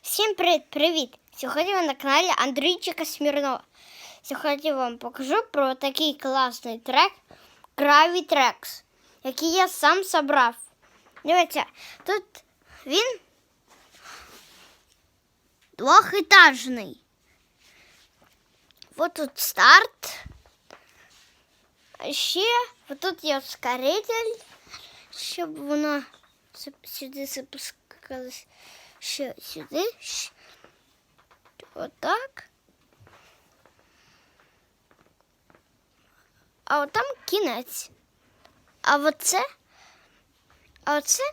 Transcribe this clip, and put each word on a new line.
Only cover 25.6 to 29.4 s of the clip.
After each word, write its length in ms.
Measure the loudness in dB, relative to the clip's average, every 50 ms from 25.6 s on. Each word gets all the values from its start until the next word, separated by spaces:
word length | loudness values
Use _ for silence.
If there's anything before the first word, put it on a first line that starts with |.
| -6 -4 -2 -2 0 0 -2 -4 -6 -10 -20 _ _ _ _ _ _ _ -20
с-, 180 | -18 -18 -18 -18 _
сюди 440 | _ -18 -14 -14 -14 -14 -10 -12 -10
запускалось. 1200 | -10 -10 -12 -14 _ -16 -14 -14 -14 -16 _ _ _ -20 _ -18 -16 -14 -14 -14 -14 -16 -18 -20 _ _ _ -20 -20 -20 -20 -20 -20 _ _
Ще 360 | -12 -10 -8 -6 -8 -8 -8
сюди. 460 | -14